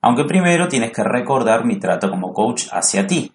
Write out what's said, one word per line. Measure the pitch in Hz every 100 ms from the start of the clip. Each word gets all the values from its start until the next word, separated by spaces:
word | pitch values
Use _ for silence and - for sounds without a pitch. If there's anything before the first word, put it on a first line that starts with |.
Aunque | 117 123 143
primero | 185 175 170 180
tienes | 135 113
que | -
recordar | 107 - - 135 113 113 117
mi | 98
trato | 92 82 98
como | 92 92
coach | - 110 123 -
hacia | 95 - 98 98
ti. | 165 -